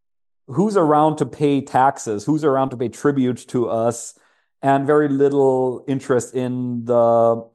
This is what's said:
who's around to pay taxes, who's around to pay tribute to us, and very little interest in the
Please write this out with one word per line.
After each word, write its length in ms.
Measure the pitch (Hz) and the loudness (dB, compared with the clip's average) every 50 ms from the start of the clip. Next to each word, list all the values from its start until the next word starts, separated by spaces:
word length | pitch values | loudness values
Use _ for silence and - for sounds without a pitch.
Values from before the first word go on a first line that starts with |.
| _ _ _ _ _ _ _ _ _ | _ _ _ _ _ _ _ _ _
who's 300 | - 131 139 196 220 202 | -8 -2 -2 -2 0 2
around 400 | 196 170 147 151 147 156 156 156 | 2 2 4 4 4 4 2 0
to 80 | 151 147 | -2 -4
pay 380 | 123 - - 151 143 143 135 135 | -6 -4 -4 -2 0 0 0 -2
taxes, 640 | - - 131 131 135 135 - - 120 107 104 104 | -2 0 2 2 2 0 -2 -8 -8 -8 -6 -2
who's 180 | 143 151 156 151 | -2 -2 0 0
around 240 | 147 135 135 135 131 | 0 0 0 -2 -2
to 80 | 131 | -4
pay 140 | 120 127 113 | -6 -6 -6
tribute 480 | - - - 147 143 139 127 123 123 117 - - | -6 -2 -2 0 0 2 0 0 -2 -4 -8 -6
to 220 | - 123 117 110 | -4 -4 -2 -2
us, 480 | - 113 113 120 120 - - - - _ _ _ _ _ _ _ _ _ | -2 -2 -2 -2 -2 -4 -10 -16 -18 _ _ _ _ _ _ _ _ _
and 260 | - 135 139 139 139 | 0 0 0 0 2
very 220 | 135 151 151 151 143 | 2 2 2 2 2
little 760 | 139 135 139 143 143 143 135 135 131 127 127 127 123 117 - - | 2 2 2 2 2 2 2 2 2 2 0 -2 -4 -6 -6 -6
interest 460 | 135 135 - - 135 123 156 - - | -6 -6 -2 0 0 0 0 -2 -6
in 500 | 131 127 123 127 127 123 123 120 120 117 | -6 -6 -4 -4 -6 -6 -6 -6 -6 -4
the 580 | 117 123 120 117 117 117 117 113 117 117 117 117 - | 0 2 2 4 4 4 4 4 2 2 0 -4 -10